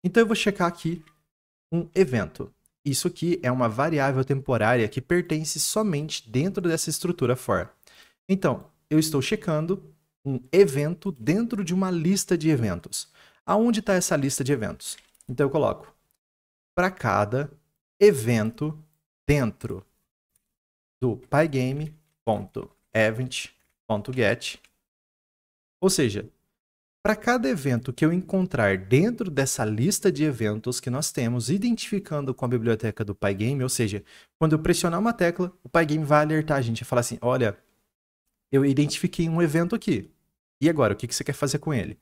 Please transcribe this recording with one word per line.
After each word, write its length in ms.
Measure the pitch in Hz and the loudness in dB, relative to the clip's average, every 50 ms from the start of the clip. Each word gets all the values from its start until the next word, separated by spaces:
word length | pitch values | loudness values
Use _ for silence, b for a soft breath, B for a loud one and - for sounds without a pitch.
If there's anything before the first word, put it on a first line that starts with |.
| - | -4
Então, 180 | 180 - 233 | 2 4 4
eu 60 | 226 | 4
vou 80 | 214 226 | 4 2
checar 320 | 214 - 208 196 - 180 | 0 0 -2 0 0 -2
aqui 360 | 170 180 - - 165 170 170 - _ _ _ _ _ _ _ _ _ _ _ _ _ | -2 -2 -4 -6 -6 -6 -6 -10 _ _ _ _ _ _ _ _ _ _ _ _ _
um 160 | 165 170 170 - _ | -4 -4 -4 -2 _
evento. 580 | 185 190 143 127 110 95 - - - - - _ _ _ _ _ _ _ | 2 2 4 2 -2 -2 -2 -8 -12 -14 -14 _ _ _ _ _ _ _
Isso 240 | 143 131 - - | -2 -2 0 -2
aqui 320 | 180 - - 160 175 170 - - | -2 -4 -2 -2 -2 0 0 0
é 80 | 123 | 0
uma 180 | 127 127 123 117 | 0 2 0 0
variável 560 | 107 120 143 165 165 147 135 139 131 131 131 | 0 0 0 0 2 2 2 2 2 0 0
temporária 640 | - 139 135 - - 127 113 127 113 127 123 110 104 | 0 -2 -2 0 -2 0 2 4 4 4 4 2 0
que 100 | - 131 | -2 -8
pertence 600 | - _ 175 180 180 180 165 156 160 151 - 151 | -2 _ 0 0 0 0 -4 -4 -4 -6 -4 -4
somente 680 | - - - 214 220 208 160 143 151 156 - - _ | -4 -2 0 0 0 0 -2 -2 -4 -6 -10 -12 _
dentro 400 | 113 107 127 151 196 190 202 180 | -4 -2 0 0 0 -2 -2 0
dessa 220 | 170 160 160 - - | 0 0 0 -2 -4
estrutura 460 | 151 - - 175 175 - 131 117 127 | -4 -4 -2 -4 -2 0 0 0 0
for. 360 | - - - 101 90 85 - _ _ b b b b b b b b _ | 0 0 -2 0 0 -2 -4 _ _ b b b b b b b b _
Então, 380 | - 196 190 - 156 123 - - - _ _ _ _ | -2 -2 0 2 -2 -2 -2 -8 -18 _ _ _ _
eu 80 | 151 | 2
estou 240 | 156 156 156 - 139 | 2 2 2 0 -2
checando 720 | 131 - 220 214 - - 156 151 160 165 196 196 - - _ _ _ _ _ _ _ | 0 0 -4 -2 -2 -2 -2 -2 0 -2 -4 -6 -6 -20 _ _ _ _ _ _ _
um 140 | 139 135 123 - - | -6 -6 -6 -4 2
evento 600 | - 185 202 165 135 143 147 156 175 - - 202 | 6 6 6 6 4 -2 -2 -2 -4 -4 -6 -8
dentro 520 | - - 110 123 165 214 240 233 247 196 196 | -8 -4 0 0 2 2 0 -2 -2 -4 -2
de 100 | 156 180 | -2 0
uma 180 | 190 190 185 | 0 0 0
lista 440 | 180 170 156 175 196 190 - - 185 | -2 0 2 2 2 2 2 0 -2
de 140 | 165 151 160 | 2 2 2
eventos. 640 | 151 127 113 101 87 87 - - - - - b b b b b b b b | 2 2 2 -2 -2 -4 -8 -10 -10 -10 -10 b b b b b b b b
Aonde 380 | - 185 208 226 240 226 220 - | 0 2 2 4 2 2 0 0
tá 100 | - 196 | 2 0
essa 220 | 180 175 - 170 | 2 2 0 0
lista 280 | 147 135 139 - - 139 | 0 0 -2 -2 -2 0
de 80 | 127 | 0
eventos? 460 | 147 123 107 95 90 - - - - - _ _ _ _ _ - | 0 0 -2 -6 -8 -10 -12 -14 -14 -14 _ _ _ _ _ -10
Então, 160 | 127 120 139 | -2 0 0
eu 60 | 139 | 2
coloco 440 | 139 156 127 104 95 - - - _ _ _ _ _ _ _ _ _ _ _ _ _ _ _ _ _ | 2 2 0 0 -2 -4 -12 -20 _ _ _ _ _ _ _ _ _ _ _ _ _ _ _ _ _
pra 140 | - 180 185 | -2 -2 -2
cada 640 | 190 - - 113 98 101 104 104 120 135 147 151 - _ _ _ _ _ _ _ _ _ | -2 -2 -2 0 2 2 2 0 0 -4 -4 -6 -10 _ _ _ _ _ _ _ _ _
evento 760 | 202 208 196 127 113 120 120 110 107 113 - - 151 151 151 - - _ _ _ _ _ _ _ _ | 6 6 6 6 0 2 2 2 2 0 -2 -4 -6 -6 -6 -10 -18 _ _ _ _ _ _ _ _
dentro 580 | - 147 147 127 107 - _ - 113 92 90 - _ _ _ _ _ _ _ _ _ _ _ _ _ _ _ _ _ _ _ _ _ _ _ | 2 2 2 2 -2 -4 _ -12 -10 -10 -12 -12 _ _ _ _ _ _ _ _ _ _ _ _ _ _ _ _ _ _ _ _ _ _ _
do 180 | 127 123 107 | -4 -4 -4
pygame.event.get. 3500 | - - _ 143 143 165 160 135 131 127 127 135 147 156 151 - _ _ _ _ _ _ 117 107 101 101 - _ - - - _ _ _ _ - 113 110 110 110 117 131 123 - - - - _ _ _ _ _ _ _ - 110 107 104 - 127 127 113 98 120 123 - - - - _ _ _ _ _ _ _ _ _ _ _ _ _ _ _ _ _ _ _ _ _ _ _ _ | -4 -6 _ 2 2 2 2 0 -2 -2 -2 -4 -6 -8 -10 -12 _ _ _ _ _ _ -2 -2 -2 -4 -10 _ -12 -12 -12 _ _ _ _ 2 2 2 2 2 -2 -6 -6 -6 -10 -10 -10 _ _ _ _ _ _ _ -4 -4 -4 -4 -6 -2 0 2 2 2 0 -4 -12 -12 -14 _ _ _ _ _ _ _ _ _ _ _ _ _ _ _ _ _ _ _ _ _ _ _ _
Ou 100 | - 190 | 0 2
seja, 400 | 190 - 143 113 101 101 101 - _ _ _ _ _ _ _ _ _ _ _ _ _ _ _ | 4 4 2 0 0 -4 -8 -10 _ _ _ _ _ _ _ _ _ _ _ _ _ _ _
pra 120 | 202 214 | 0 0
cada 340 | 214 - 247 254 254 226 269 | 2 0 0 0 2 0 -2
evento 420 | 240 160 135 139 123 117 120 - | -2 -2 0 -2 -2 -2 -2 -6
que 140 | 120 - 160 | -2 0 0
eu 80 | 160 170 | 2 2
encontrar 640 | 180 180 - - 190 185 180 - 127 110 98 95 | 0 -2 -2 -2 -2 -2 -2 0 2 2 2 2
dentro 540 | 92 95 95 123 139 180 233 240 226 220 185 | 0 0 2 4 4 4 2 0 -4 -6 -4
dessa 340 | 147 127 139 127 - - 117 | -2 -2 -2 -2 -2 -2 -2
lista 460 | 107 107 107 123 185 202 - - 196 | -2 0 0 0 0 0 2 0 0
de 120 | 151 139 151 | 2 2 0
eventos 560 | 156 131 113 113 104 104 110 - 123 127 - | 0 0 0 -2 -2 -2 -2 -4 -6 -6 -6
que 120 | - 127 | -6 -6
nós 200 | 120 139 151 - | -4 -4 -4 -4
temos, 380 | - - 123 117 123 123 113 120 | -4 -2 -2 0 -2 -2 -2 -2
identificando 840 | 170 202 202 240 226 - - - 208 196 196 - 160 147 143 131 | -2 0 0 0 -2 -2 -4 -4 -4 -6 -4 -4 -6 -4 -4 -4
com 140 | 123 - 131 | -4 -4 -2
a 20 | |
biblioteca 560 | 120 123 120 110 117 113 107 - 110 - - 110 | -2 -2 0 0 0 0 0 -2 -4 -4 -4 -6
do 120 | 101 98 | -6 -4
Pygame, 480 | _ - 101 98 95 107 120 143 139 127 | _ -2 -2 0 0 -2 -2 0 -2 -2
ou 60 | - | -2
seja, 340 | - - 120 101 104 98 B B B B B B B _ | -2 -2 -2 -2 -2 -6 B B B B B B B _
quando 140 | 160 160 156 | 2 2 2
eu 60 | 156 | 2
pressionar 400 | 156 160 170 160 - 175 170 180 | 2 0 0 2 0 -2 0 0
uma 140 | 214 233 233 | -2 -2 0
tecla, 380 | - 180 170 170 - 185 175 - _ _ | 0 0 0 0 -2 -4 -6 -6 _ _
o 60 | 123 | 0
Pygame 360 | - 170 165 147 151 156 156 | 0 2 2 2 0 -2 2
vai 160 | 139 151 151 | 4 4 4
alertar 360 | 151 151 160 156 151 156 147 | 4 2 0 -2 0 0 0
a 40 | 139 | 0
gente 200 | 123 117 113 - | 0 -2 -4 -4
e 40 | 120 | -4
falar 140 | - 135 123 | 0 0 0
assim, 180 | 120 - 117 - | 0 0 -6 -4
"Olha, 360 | - 120 127 131 120 107 98 _ _ _ _ _ _ _ _ _ _ _ _ _ _ _ _ _ _ _ | -2 0 0 2 0 0 -2 _ _ _ _ _ _ _ _ _ _ _ _ _ _ _ _ _ _ _
eu 120 | - 135 135 | 2 4 4
identifiquei 600 | 143 135 135 147 143 - - - 180 - - 170 165 | 4 4 2 2 0 0 -4 -4 -4 -2 -2 -2 0
um 120 | 160 170 | 2 2
evento 340 | 175 160 143 165 170 175 233 | 2 2 2 0 0 0 -2
aqui. 360 | 226 - 208 156 98 - - _ _ _ _ _ _ _ _ _ _ | -4 -2 -2 -2 -2 -4 -10 _ _ _ _ _ _ _ _ _ _
E 100 | 139 160 | 2 2
agora, 240 | 165 147 123 104 98 | 4 4 2 2 2
o 20 | |
que 120 | - - | -2 -4
que 80 | 117 - | -6 -6
você 80 | - - | -6 -6
quer 100 | - 135 | -6 -4
fazer 240 | - 147 135 - 147 | -2 -2 -2 -2 -2
com 140 | - 160 151 | -2 -2 -2
ele?" 240 | 117 82 - 98 _ | -2 -4 -6 -10 _